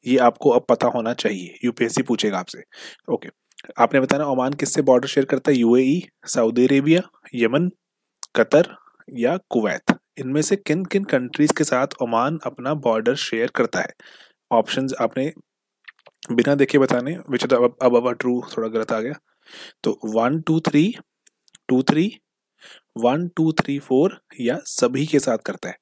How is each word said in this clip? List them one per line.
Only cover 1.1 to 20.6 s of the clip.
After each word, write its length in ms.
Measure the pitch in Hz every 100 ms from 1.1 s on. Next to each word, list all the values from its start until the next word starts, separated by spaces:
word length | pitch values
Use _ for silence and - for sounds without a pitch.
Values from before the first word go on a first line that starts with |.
चाहिए, 440 | 123 104 98 87 -
यूपीएससी 380 | 123 113 117 135
पूछेगा 360 | 127 113 107 95
आपसे। 240 | 90 - - - - - -
ओके, 160 | 127 - _ _ - - -
आपने 220 | 117 139
बताना 240 | 131 139
ओमान 280 | 147 131 127
किससे 300 | 143 135 -
बॉर्डर 260 | 135 123 135
शेयर 160 | -
करता 260 | 135 135 -
है, 80 | 131
यूएई, 480 | 117 123 131 170 - _ -
सऊदी 380 | 135 113 120
अरेबिया, 380 | 151 139 143 170 - _ -
यमन, 360 | 127 113 139 180 - _ _ _ _ - -
कतर 320 | 110 151 175 - _ _ -
या 220 | 127 120 180
कुवैत, 600 | _ 120 104 92 - - _ -
इनमें 240 | 127 143
से 140 | 151 202
किन 280 | - 160
किन 200 | 185 196
कंट्रीज 480 | 202 131 123 - 151
के 120 | -
साथ 220 | 156 127 135 -
ओमान 360 | 120 117 131 165 123
अपना 280 | - 127
बॉर्डर 400 | 156 127 110 113
शेयर 360 | 139 - 113 123 -
करता 240 | 117 90
है? 80 | - - - - - _ _
ऑप्शंस 420 | 113 107 - 135 131
आपने 320 | 113 - 143 - _ _ _ _ - _ - _ -
बिना 220 | 117 120
देखे 240 | 143 135 147
बताने, 400 | 131 123 127 175 -
which 160 | 123 127
is 60 |
अब, 240 | 127 123 -
अब, 140 | 127 120
अब 220 | 123 120
true, 380 | 127 123 - -
थोड़ा 120 | 110
गलत 240 | 110 110
आ 80 | 110
गया, 140 | 120 151 _ _ _ - - _
तो 160 | - 104
वन, 360 | 104 110 120 160
टू, 200 | 160 160